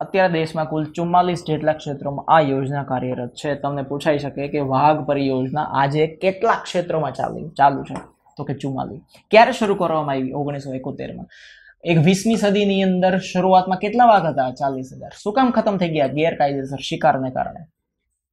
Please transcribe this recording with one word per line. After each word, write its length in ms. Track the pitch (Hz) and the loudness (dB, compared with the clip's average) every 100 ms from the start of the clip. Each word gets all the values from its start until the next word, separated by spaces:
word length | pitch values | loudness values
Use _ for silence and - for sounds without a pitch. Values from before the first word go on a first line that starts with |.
અત્યારે 320 | - 190 185 | -4 2 2
દેશમાં 320 | 160 160 160 | 2 -2 -4
કુલ 200 | 156 156 | -4 -2
ચુમ્માલીસ 600 | 151 170 170 175 180 170 - | -4 -4 2 2 2 0 -2
જેટલા 260 | 147 151 | -2 0
ક્ષેત્રોમાં 520 | 151 151 139 143 139 - | -2 -4 -8 -6 -6 2
આ 120 | 160 | 4
યોજના 420 | 143 135 135 143 | 4 0 -2 -4
કાર્યરત 520 | 139 127 127 127 120 | -4 -4 -4 -6 -8
છે. 200 | - 151 | -8 -6
તમને 280 | 139 143 143 | -4 -4 -6
પૂછાઈ 360 | 135 143 160 143 | -6 -4 -2 -2
શકે 300 | 139 139 139 | -2 -8 -6
કે 120 | 147 | -4
વાઘ 460 | 135 131 147 151 139 | 0 2 4 2 0
પરિયોજના 560 | 143 135 131 131 143 | 0 0 0 -2 -4
આજે 440 | 151 131 139 151 160 | -4 0 0 2 0
કેટલા 460 | 160 190 190 226 196 | 0 -2 0 0 0
ક્ષેત્રોમાં 500 | - 180 175 160 139 | -2 -4 -2 -2 -4
ચાલી-, 360 | 127 120 - 160 | -4 -6 -6 -8
ચાલુ 360 | - 139 135 | 4 4 4
છે? 100 | 135 135 - _ _ - | -6 -12 -14 _ _ -12
તો 80 | |
કે 100 | 143 | -8
ચુમ્માલીસ. 460 | 131 139 131 120 104 - _ - | -6 -6 -6 -8 -10 -18 _ 4
ક્યારે 220 | 208 240 | 6 6
શરૂ 220 | - 214 | 4 0
કરવામાં 400 | 180 170 156 143 | 0 0 -2 -2
આવી? 180 | 135 131 | -2 -4
ઓગણીસો 420 | 139 143 143 139 | -4 -6 -6 -8
એકોતેરમાં. 520 | 131 139 135 131 120 - - - - - _ | -8 -8 -10 -10 -12 -16 -20 -20 -20 -20 _
એક 140 | 165 160 | 0 4
વીસમી 380 | 156 190 226 208 | 4 4 2 2
સદીની 460 | 202 202 202 196 | 2 2 2 2
અંદર 360 | 190 180 185 185 | 2 2 2 0
શરૂઆતમાં 600 | - 185 185 185 185 185 | -2 0 4 4 4 -2
કેટલા 260 | 208 240 | 0 4
વાઘ 200 | 240 202 160 | 6 6 4
હતા? 240 | 135 127 | -2 -4
ચાલીસ 400 | 131 139 131 131 135 | -2 -4 -4 -10 -14
હજાર. 140 | - - | -18 -10
શું 100 | 208 | -4
કામ 180 | 262 254 | 0 2
ખતમ 260 | 233 214 190 | 2 0 0
થઈ 120 | 175 | 0
ગયા? 180 | 156 135 | 0 0
ગેરકાયદેસર 720 | 143 165 - 143 139 135 139 | 0 0 2 0 -2 -6 -8
શિકારને 540 | - 160 156 139 131 | -8 0 2 2 -2
કારણે. 360 | 131 - - - _ _ _ _ _ _ | -6 -6 -8 -20 _ _ _ _ _ _